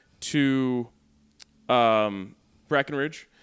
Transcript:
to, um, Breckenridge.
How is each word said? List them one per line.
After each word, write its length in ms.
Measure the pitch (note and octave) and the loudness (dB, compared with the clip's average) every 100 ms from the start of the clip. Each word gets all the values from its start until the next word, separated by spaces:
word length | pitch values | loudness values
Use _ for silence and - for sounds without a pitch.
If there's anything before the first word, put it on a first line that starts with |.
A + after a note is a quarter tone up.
| _ _ | _ _
to, 680 | - D3+ C#3 C3+ C3 B2 A#2 _ _ _ _ _ - _ - | -4 0 2 2 0 -4 -6 _ _ _ _ _ -20 _ 0
um, 640 | B2 A#2 A2 G#2+ G2 F#2+ - _ _ _ | 2 4 4 0 -4 -12 -16 _ _ _
Breckenridge. 640 | D3 C#3 D3 D3+ - - _ | -2 -2 -4 -6 -8 -20 _